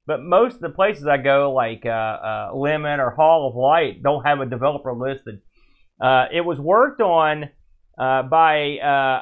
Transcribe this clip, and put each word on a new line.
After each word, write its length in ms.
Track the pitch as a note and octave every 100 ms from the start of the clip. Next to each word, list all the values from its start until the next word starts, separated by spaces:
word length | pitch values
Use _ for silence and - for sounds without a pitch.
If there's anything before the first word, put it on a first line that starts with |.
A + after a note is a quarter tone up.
| -
but 160 | C#3
most 320 | D#3+ F#3 A#3+
of 60 | -
the 80 | E3
places 360 | - G3+ G3 D3
I 120 | C#3+
go, 340 | C#3 C#3 C#3+
like, 300 | C3 A#2 A2+
uh, 40 | A#2
uh, 640 | A2+ A2 - A2 G#2+ G2+
Lemon 460 | C3+ C#3+ D3+ D3 C#3+
or 100 | C3
Hall 400 | - D#3 E3 C3+
of 40 |
Light, 480 | A#2+ C3+ E3 C#3 G2
don't 220 | C#3 D3
have 160 | C#3+ C#3+
a 60 | B2+
developer 480 | A#2+ C#3 C#3+ C3+
listed. 480 | A#2+ C3 C3+ - G#2 _ _ _ _ _ -
Uh, 240 | B2+ C3 B2
it 80 | E3
was 160 | E3+ C#3
worked 440 | D3+ G#3+ C#4+ -
on, 480 | G3+ E3 D#3 D3+ D3 _ _ _ _ -
uh, 240 | C3 C3
by, 560 | C3 D#3+ D#3+ D3+ D3 D3
uh, 40 | D3 C#3 C3+ C3